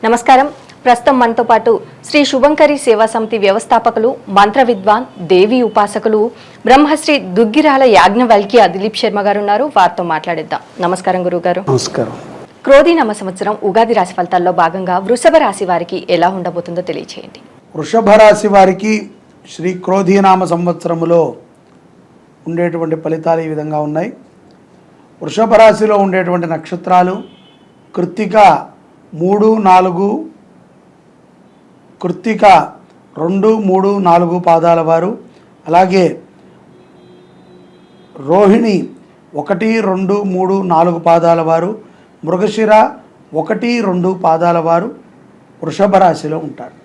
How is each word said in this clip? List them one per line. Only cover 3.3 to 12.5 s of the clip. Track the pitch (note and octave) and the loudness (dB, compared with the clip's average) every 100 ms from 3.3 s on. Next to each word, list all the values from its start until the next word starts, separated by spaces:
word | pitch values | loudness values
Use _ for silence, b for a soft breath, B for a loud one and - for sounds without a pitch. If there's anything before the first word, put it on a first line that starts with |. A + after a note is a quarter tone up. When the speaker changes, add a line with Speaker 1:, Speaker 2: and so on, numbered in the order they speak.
| A3+ | -2
Speaker 1:
వ్యవస్థాపకులు, | G3 G3+ A3+ A#3 A#3 A3+ A3+ C4+ - G3 | 0 -2 0 0 0 -2 -4 -4 -2 2
మంత్ర | G#3 G#3+ B3 | 2 2 0
విద్వాన్, | A3 F#3+ G#3 B3+ - E3+ | 0 0 -2 -2 -14 0
దేవి | F#3 G3+ B3+ A#3 | 2 4 2 0
ఉపాసకులు, | - G#3 G#3+ A3 G#3+ A3 - B B A3+ | 0 -2 -2 -2 0 -2 -4 B B 2
బ్రహ్మశ్రీ | C4 D4 D4+ D4+ D4 F#3 F3+ | 4 4 0 0 -2 -2 -2
దుగ్గిరాల | A3+ B3+ D4+ C4+ C4+ G3 | 0 2 2 2 4 4
యాజ్ఞవల్క్య | F3+ G3+ B3 G#3 G3+ A#3+ G3 | 4 2 2 2 4 2 2
దిలీప్ | F3+ G#3 A3 | 0 -6 -4
శర్మ | A3 G3+ G3+ | -4 -2 -2
గారు | G3+ | -2
ఉన్నారు. | G3+ G#3 D4 A3 | -2 -2 -2 0
వారితో | F3+ - F3 | 0 0 -6
మాట్లాడేద్దాం. | D#3 D#3+ E3 D#3+ D#3 - - | -6 -6 -8 -6 -10 -10 -6
నమస్కారం | F3 F3+ F#3 F#3 F3+ | -4 -4 -4 -4 -2
గురువుగారు. | F3 F3+ F3 F#3 | -4 -2 -4 -2
Speaker 2:
నమస్కారం. | C3 - C#3 A#2 - - - - | -4 -2 -6 -6 -8 -18 -20 -20